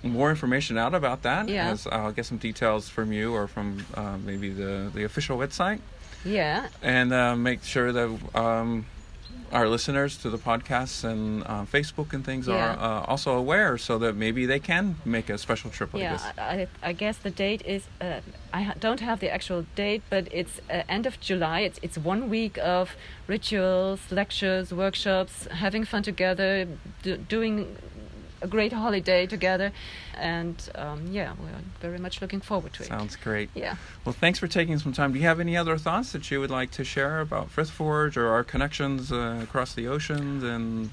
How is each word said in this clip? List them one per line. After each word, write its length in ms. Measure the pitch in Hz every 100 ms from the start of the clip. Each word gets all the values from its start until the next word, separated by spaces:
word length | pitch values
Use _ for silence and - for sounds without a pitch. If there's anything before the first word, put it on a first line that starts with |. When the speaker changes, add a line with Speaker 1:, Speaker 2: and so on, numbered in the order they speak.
| 123
Speaker 1:
more 240 | 120 143
information 460 | 156 139 127 139 113
out 180 | 117 180
about 280 | 139 123
that 260 | 123 147 214
Speaker 2:
Yeah. 220 | 202 175
Speaker 1:
as 160 | 107 -
I'll 260 | 113 107
get 140 | 107 117
some 100 | 113
details 520 | 113 110 120 107 104
from 220 | - 110
you 200 | 107 110 117
or 140 | 101
from, 360 | - 104 98 98 -
uh, 240 | 104 98 98
maybe 260 | 98 98
the, 400 | 98 98 98 98 104
the 100 | 104
official 340 | - 143 127
website. 420 | 139 - 180 214 - - - - 180
Speaker 2:
Yeah. 420 | 208 156 170 269 -
Speaker 1:
And, 300 | - 127 123 127
uh, 200 | 123 120
make 300 | 120 120 -
sure 280 | 135 123
that, 260 | 120 120 110 - -
um, 500 | 117 113 113 117 110 - - - - - -
our 160 | 120 113
listeners 480 | 117 - 139 139 143
to 100 | -
the 80 | 113
podcasts 640 | 120 117 - 127 131 - 117
and, 400 | 110 107 107 -
uh, 200 | 107 104
Facebook 400 | 147 147 - 151
and 120 | 139 135
things 200 | 131 127
are, 80 | 113
Speaker 2:
Yeah. 160 | 113
Speaker 1:
uh, 320 | 113 113 107 -
also 300 | 139 - 127
aware 400 | 127 175 208 120
so 180 | - 117
that 180 | 113 104
maybe 280 | 110 117 127
they 140 | 139
can 380 | - 170 202 160 -
make 260 | 117 113
a 80 | 104
special 320 | - 113 117
trip 240 | - 98 202
like 80 |
Speaker 2:
Yeah, 100 | 180
Speaker 1:
this. 120 | 160 - -
Speaker 2:
I, 60 |
I, 240 | 110 185 185 -
I 100 | -
guess 240 | 175 208 220
the 140 | 202
date 320 | 185 196 208 -
is, 200 | 196 - -
uh, 200 | 185 143 - - -
I 100 | 175
ha-, 120 | 202 -
don't 220 | 220 247
have 200 | 233 226
the 120 | 185
actual 320 | 180 - 180 165 -
date, 260 | 202 214 -
but 160 | 196 175
it's, 280 | - 175 - -
uh, 140 | 170 -
end 180 | 190 240
of 140 | -
July. 400 | - 185 165 165
It's, 180 | 208 -
it's 160 | 175 170
one 320 | 156 196 254
week 300 | 220 226 -
of 380 | 160 180 180 - - - -
rituals, 720 | 208 - 214 185 185 190 190 -
lectures, 640 | 185 196 - 190 185 185 180
workshops, 720 | 196 185 208 190 185 - -
having 320 | 170 196 208 220
fun 180 | 214
together, 640 | 208 180 185 185 190 196 180 156 - - 185
do, 120 | 190
doing 600 | 208 220 226 214 196 - - - - - - -
a 40 | 185
great 240 | 214 214
holiday 520 | 233 226 202 180 180 180
together, 460 | 208 185 185 196 202 - - - -
and, 540 | 170 170 170 165 - -
um, 320 | 147 147 165
yeah, 220 | 196 165 -
we're 80 | 160 135 180 -
very 160 | 170 175
much 220 | 180 -
looking 180 | 190 196
forward 300 | - 202 151 -
to 80 |
it. 40 | -
Speaker 1:
Sounds 300 | 107 107 -
great. 320 | - 107 104 -
Speaker 2:
Yeah. 220 | - - - - -
Speaker 1:
Well, 80 |
thanks 260 | 127 165 185
for 80 | 180
taking 320 | 180 170 151
some 140 | 147
time. 220 | 127 143 131
Do 40 |
you 60 | 165
have 160 | 165
any 160 | 170 170
other 220 | 165 160
thoughts 340 | 160 180 247
that 180 | 156 -
you 80 | 139
would 100 | 135
like 200 | 131 127
to 120 | - 131
share 360 | - 139 160
about 280 | 156 104 -
Frith 200 | - 156
Forge 440 | - 156 151 151 127
or 100 | 117
our 160 | 113 120
connections, 680 | - 143 - 143 135 131
uh, 300 | 123 117 117
across 300 | 113 135 131
the 160 | - 117
oceans 560 | 143 151 147 143 139 123
and 460 | 117 113 113 110